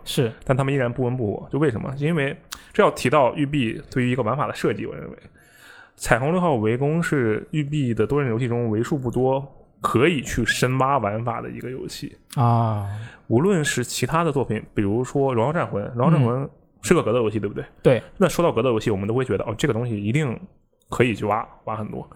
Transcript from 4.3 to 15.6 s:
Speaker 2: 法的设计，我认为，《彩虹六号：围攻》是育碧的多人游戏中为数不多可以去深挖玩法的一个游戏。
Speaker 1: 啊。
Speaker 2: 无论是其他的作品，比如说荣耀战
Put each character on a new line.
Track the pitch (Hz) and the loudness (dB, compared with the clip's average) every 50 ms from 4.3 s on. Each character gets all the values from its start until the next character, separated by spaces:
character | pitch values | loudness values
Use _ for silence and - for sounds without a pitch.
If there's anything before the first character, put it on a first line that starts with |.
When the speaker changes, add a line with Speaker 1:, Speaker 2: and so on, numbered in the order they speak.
| 123 | 0
Speaker 2:
法 | 147 123 | -2 -2
的 | 107 110 | -4 -4
设 | - - 151 107 | -2 -2 -2 -2
计， | 104 110 | -2 -6
我 | - - | -10 -10
认 | - - - | -12 -14 -14
为， | - - - - - - - _ _ - - - - - - - _ | -16 -18 -20 -20 -20 -20 -20 _ _ -20 -20 -20 -20 -20 -20 -20 _
《彩 | - - - 123 113 | -4 0 2 2 2
虹 | 135 151 | 2 0
六 | 175 185 | 0 0
号： | 180 170 143 | 2 2 2
围 | 110 104 107 117 | 2 2 0 0
攻》 | 127 139 147 156 170 | 0 0 0 0 0
是 | 165 - 156 143 120 110 107 - - - | 0 0 0 0 2 2 0 -2 -4 -4
育 | - 156 147 | -4 -4 -2
碧 | 139 151 151 135 120 113 | -2 -2 -2 0 0 0
的 | 110 - | 0 0
多 | 107 139 147 | 0 2 0
人 | 143 123 | 0 0
游 | 110 | 0
戏 | 117 131 | -2 -2
中 | 117 120 120 120 113 | -2 -2 -2 -2 0
为 | 107 107 120 | 0 0 0
数 | - 165 | -2 -2
不 | 139 127 120 | -2 -2 -2
多 | 110 123 127 131 135 139 139 - - - - _ _ - | -2 0 2 2 0 0 -4 -8 -16 -20 -20 _ _ -8
可 | - - - 113 135 | -4 0 2 4 4
以 | 175 180 131 | 4 2 0
去 | - - - - 113 | -2 -4 -2 -2 0
深 | - - - 135 127 131 | 0 0 0 0 0 2
挖 | 131 131 135 143 135 | 2 2 2 2 2
玩 | 110 101 104 110 117 | 0 0 -2 -2 -4
法 | 123 113 120 | -4 -6 -6
的 | 120 123 | -8 -10
一 | 120 117 | -10 -10
个 | 110 120 | -10 -10
游 | 127 131 - | -10 -10 -10
戏。 | - - - - - - - _ - - | -10 -10 -10 -12 -14 -14 -16 _ -6 0
Speaker 1:
啊。 | 147 120 120 117 117 117 113 107 104 101 101 101 107 113 120 - - _ | 4 4 6 6 4 2 2 0 -2 -4 -6 -8 -10 -12 -14 -18 -12 _
Speaker 2:
无 | - 113 117 | 2 2 4
论 | 160 202 202 160 147 | 4 4 4 2 2
是 | - - 127 120 | 0 -2 -2 -4
其 | - - - - | -4 -4 -4 -2
他 | 120 160 165 170 | 0 0 2 2
的 | 160 | 2
作 | 135 139 117 | 0 0 0
品， | - 110 107 - - - | -2 -2 -6 -6 -6 -2
比 | - | 0
如 | 104 98 104 120 131 | 0 0 0 0 -2
说 | - - 143 139 135 127 | -2 0 0 2 2 2
荣 | 113 110 | 2 2
耀 | 139 156 | 2 0
战 | 170 | -2